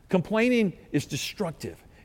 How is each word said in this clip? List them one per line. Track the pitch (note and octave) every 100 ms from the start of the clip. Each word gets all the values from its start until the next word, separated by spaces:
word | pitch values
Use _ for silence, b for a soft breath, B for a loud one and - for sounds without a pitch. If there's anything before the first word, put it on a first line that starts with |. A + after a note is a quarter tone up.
| -
Complaining | F#3 - A3 B3 A#3+ G3+ - -
is | D3 -
destructive. | C#3+ - - E3+ - F#2 - - b